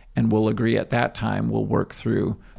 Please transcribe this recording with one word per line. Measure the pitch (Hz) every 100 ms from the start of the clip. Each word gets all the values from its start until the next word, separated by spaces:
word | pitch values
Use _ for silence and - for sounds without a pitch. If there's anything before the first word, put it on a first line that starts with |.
| - -
and | 113
we'll | 107 110
agree | 110 113 110
at | -
that | 120 117
time, | - 110 101 113
we'll | 110 104
work | 104 101
through." | - - 104 95 95 -